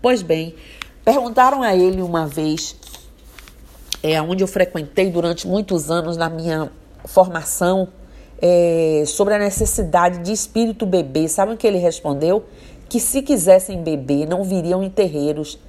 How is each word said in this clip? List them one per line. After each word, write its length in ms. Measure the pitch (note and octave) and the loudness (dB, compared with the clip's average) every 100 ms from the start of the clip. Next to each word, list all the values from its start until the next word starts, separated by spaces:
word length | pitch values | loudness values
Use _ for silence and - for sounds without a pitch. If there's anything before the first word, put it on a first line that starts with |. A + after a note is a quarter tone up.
Pois 200 | B3 B3+ | 2 0
bem, 340 | E3+ D#3+ E3 - - - - - | 0 -4 -4 -14 -20 -18 -18 -2
perguntaram 600 | - C4+ A#3+ A3+ B3+ C#4 | 2 2 2 4 4 4
a 120 | A#3+ F#3 | 2 4
ele 260 | F#3 F#3 | 4 2
uma 260 | F3 E3+ D#3 | -2 -2 -4
vez, 480 | C#3 D#3 D#3 - - - - - - - - - - - - - - | -4 -4 -4 -8 -14 -20 -20 -20 -20 -20 -20 -20 -20 -20 -20 -14 -6
é, 180 | D#3 D#3+ | -2 -2
onde 220 | D#3 F#3 | -2 -2
eu 40 | F#3+ | -2
frequentei 600 | G3+ F3+ E3+ D3 - F#3+ | 0 -2 -2 -6 -2 -2
durante 380 | F3 E3+ E3+ F3+ | 0 -2 -4 -4
muitos 420 | G3 G3 F3 D3 | -4 -2 -4 -2
anos 260 | E3+ D#3+ E3 | -4 -4 -4
na 140 | E3 | -6
minha 420 | E3 E3 D#3+ D3+ - - - - | -4 -4 -4 -6 -10 -20 -20 2
formação, 840 | - F#3 E3 D3+ - F3+ F#3+ F#3 - - - - - | 4 4 0 -6 -2 0 0 -2 -8 -20 -20 -20 -2
é, 600 | F3 F3 E3+ E3 D#3+ D#3 D3 | 4 4 4 2 2 0 -2
sobre 260 | - G3+ | 0 0
a 60 | G#3 | 2
necessidade 800 | G3+ G3 A3 - F3+ F3 F3+ F3+ | 0 -2 -2 -2 0 2 2 0
de 120 | F3 | -6
espírito 540 | G#3+ - A3+ A3+ A3 G3+ | -6 -4 -2 -2 -2 0
beber. 420 | F3+ C#3 D3 D#3+ | 0 0 -2 -2
Sabe 260 | - G3 | 0 -2
o 40 | A3+ | 0
que 80 | A3 | 0
ele 120 | F#3+ | 2
respondeu? 680 | F3 E3 D#3 C#3 D#3+ G#3 - - - - - | 0 0 -6 -2 0 0 -2 -20 -20 -20 -6
Que 100 | A#3+ | -4
se 220 | - C#4 | -2 -4
quisessem 600 | C#4 C4 E3+ F#3+ F#3 F#3 | 0 2 6 6 4 -6
beber, 460 | E3 D3 C3 C#3+ D#3 | -4 -4 -2 -2 0
não 160 | F3+ | -2
viriam 400 | F#3+ F#3 E3 F#3 | -2 -2 -2 -2
em 60 | F#3+ | -2
terreiros. 720 | F#3+ F#3+ D3+ C#3+ D3+ D3 - | 0 0 0 -2 -4 -8 -12